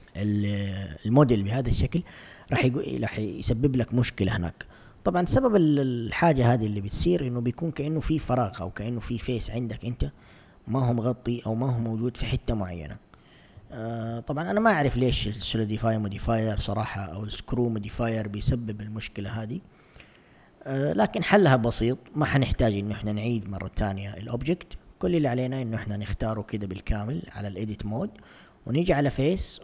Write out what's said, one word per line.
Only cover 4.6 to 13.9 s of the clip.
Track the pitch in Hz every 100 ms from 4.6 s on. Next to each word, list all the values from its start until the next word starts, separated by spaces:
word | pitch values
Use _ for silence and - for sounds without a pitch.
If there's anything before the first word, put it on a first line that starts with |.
| - - - -
طبعًا | - 175
سبب | 175 262 262 208
ال-، | 160 143
الحاجة | 131 120 113 - - 135 120
هذه | 120 107
اللي | 101
بتصير | 98 - 170 175 131
إنه | 120
بيكون | 120 - 170
كأنه | 135 143 160
في | - 156
فراغ | - 123 107 -
أو | 90
كأنه | - 107 120
في | - 117
فيس | - 120 -
عندك | 113 120 117
أنت | 120 123 143 - - - - - -
ما | 127 127
هو |
مغطي | 120 113 123 - 120 113
أو |
ما | 113 131 120
هو |
موجود | 113 110 123 -
في | -
حتة | - -
معينة. | 113 92 87 73 - _ - - - - - -
آه، | 123 113